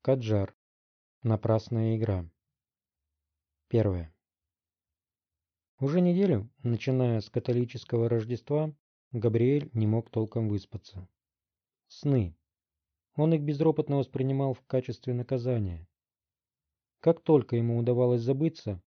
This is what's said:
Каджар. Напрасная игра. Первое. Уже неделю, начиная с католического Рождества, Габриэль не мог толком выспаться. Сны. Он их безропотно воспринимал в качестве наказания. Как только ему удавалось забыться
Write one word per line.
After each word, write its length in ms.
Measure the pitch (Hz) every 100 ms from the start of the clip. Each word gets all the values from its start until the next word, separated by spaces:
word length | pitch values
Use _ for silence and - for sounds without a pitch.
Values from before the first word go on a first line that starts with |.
Каджар. 540 | - 135 110 107 98 _ _ _ _ _ _ _
Напрасная 720 | 117 110 107 110 - 113 113 113
игра. 340 | 110 95 85 _ _ _ _ _ _ _ _ _ _ _ _ _ _
Первое. 480 | 117 104 90 80 _ _ _ _ _ _ _ _ _ _ _ _ _ _ _ _ _
Уже 200 | 135 170
неделю, 480 | 180 175 196 123 107 _
начиная 580 | 123 117 - 131 127 113
с 80 | -
католического 800 | 120 - 120 123 120 - 120 117
Рождества, 640 | 117 110 120 - 147 156 147 _ _ _
Габриэль 600 | 120 113 113 123 143 147
не 160 | 113 107
мог 200 | 110 -
толком 400 | - 110 - 110
выспаться. 600 | 104 - 95 - 92 95 _ _ _ _ _ _ _ _
Сны. 480 | - 147 135 92 82 _ _ _ _ _ _ _ -
Он 180 | 156
их 80 | 165
безропотно 540 | 147 143 160 156 147 139
воспринимал 580 | 127 - 131 135 139
в 80 | 127
качестве 520 | _ 131 127 113 -
наказания. 760 | 123 120 131 120 120 98 85 85 _ _ _ _ _ _ _ _ _ _ _
Как 200 | - 165
только 360 | - 151 - 117
ему 200 | 117 117
удавалось 460 | 120 123 123 123
забыться 580 | 117 135 160 160 - 92